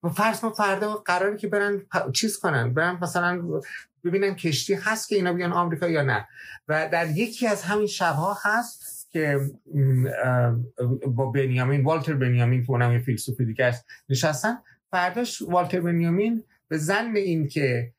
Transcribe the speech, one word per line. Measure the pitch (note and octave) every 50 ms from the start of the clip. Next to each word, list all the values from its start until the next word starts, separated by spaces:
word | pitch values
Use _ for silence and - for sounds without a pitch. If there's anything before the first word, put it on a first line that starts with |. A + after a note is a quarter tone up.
| -
و | E3+
فرض | E3 - G#3 A3+ A3 A3
کن | - A3
فردا | G#3+ - G#3 G3+ G3 G3 G#3 G#3 G#3+
قراره | G#3+ - - F3+ F3 F#3+ G3+ G#3+
که | G#3+ - G3
برن | F#3+ G3+ G3+ G3+ G3+ G3
پ-، | G3 _ - E3+ - C3 C3
چیز | - - A3 G3+ -
کنن، | - F3+ D3+ B2+ A#2 A#2 B2
برن | C#3+ D#3+ F3 F3+ F3 F3
مثلاً | E3+ F3 F3+ F3 F3 F3+ F3+ E3+ E3+ D3+ D#3 - - - - - _ _ _ _
ببینن | F3 E3+ G3 G3 G3 F#3+
کشتی | E3+ - E3+ C#3 B2 - - G3
هست | F#3 - G#3 A3 A3 - -
که | G#3+
اینا | G3+ F3+ F3+ F3
بیان | F3 F3+ F3 F3
آمریکا | F3 F3 E3+ E3 D3 F3+ E3+
یا | E3 D3+ C#3
نه. | C3+ A2+ G#2 - - - - - - - - _ -
و | D3+ D#3 D#3+ D#3+ E3
در | E3 E3+ D#3+
یکی | D3+ E3 A#3 A3+ - - B3
از | A3+ G#3 F#3+ E3+
همین | E3+ G#3 G#3 G#3+
شب‌ها | G3+ - - F#3 E3+ D#3 C#3+ D#3+ F#3+ G3+ G3+ -
هست | G#3 G#3+ A#3 A#3+ A#3 - - - - - - - _
که، | _ E3 D#3 D3 C#3+ C#3 C3+ C#3+ - - _ - -
م، | D3 C3+ C3+ C3 B2+ B2+
اه، | - - - A#2+ B2+ B2+ B2 A#2+ A#2+ A#2 A#2 B2 A#2+ _ - B2 A#2+ C3 - -
با | C#3 B2 A#2 C3+ C3
بنیامین، | A#2 C#3 C3+ C3 B2+ B2+ B2+ C3 C#3 C#3+ C3
والتر | C#3+ D#3+ E3 C3+ D#3+ D#3
بنیامین | C#3 B2+ B2 B2 B2 A#2+ A#2+ B2 B2+ A#2+
که | C#3
اونم | C3 A#2+ B2 A#2+ A#2+
یه | A#2+
فیلسوف | A#2+ - A#2+ G#2+ - - A2 -
دیگه | B2+ A2+ A2 - B2+
است | B2 B2 A#2+ - _ - - _ _
نشستن، | C3+ B2+ - D#3 D3+ D3+ - G#3+ A#3+ B3 _ _ - _ _ _
فرداش | - F#3 F3+ F3+ F3+ A3+ B3 A#3 - - A3+
والتر | E3+ F3 F3+ F3 F3 - F3+
بنیامین | E3+ F3 E3+ E3+ E3+ E3+ E3+ F#3 G#3 A3+ A#3 A3+ - _ _ _ _ _
به | D#3+ D#3
ظن | D3 D#3 G3 G#3 A#3 A#3+ A3
این | G#3 G3 F#3 E3+ D#3+ D3+ C#3
که | - D#3+ C#3+ C3 B2 A#2+ A#2+ - -